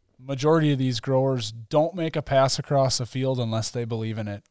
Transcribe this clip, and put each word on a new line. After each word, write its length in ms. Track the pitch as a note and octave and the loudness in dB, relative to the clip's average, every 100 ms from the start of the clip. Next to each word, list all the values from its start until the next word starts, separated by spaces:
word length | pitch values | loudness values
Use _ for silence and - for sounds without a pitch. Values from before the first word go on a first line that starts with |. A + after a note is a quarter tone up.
| _ _ | _ _
majority 540 | C3 C3+ D3 D#3+ D3+ | -8 -2 2 4 4
of 60 | C#3 | 2
these 220 | C3 A#2 | 0 -2
growers 500 | - C3 C3+ B2+ G#2+ | 0 2 2 0 -4
don't 440 | A2+ A2 D3+ E3 | -10 -2 0 0
make 200 | F#3 D#3+ D#3 | 0 -4 -4
a 60 | |
pass 360 | - C3+ C3+ - | 0 2 4 0
across 400 | - C#3+ C3 - | 0 2 2 0
the 60 | A#2+ | -4
field 340 | B2+ C3 B2+ | -2 -2 0
unless 300 | A2+ A2+ A2+ | -2 -2 -2
they 140 | A#2+ | -4
believe 320 | A2+ A2+ A2 A2 | -4 -4 -4 -6
in 120 | G#2+ | -6
it 160 | G2+ - | -8 -10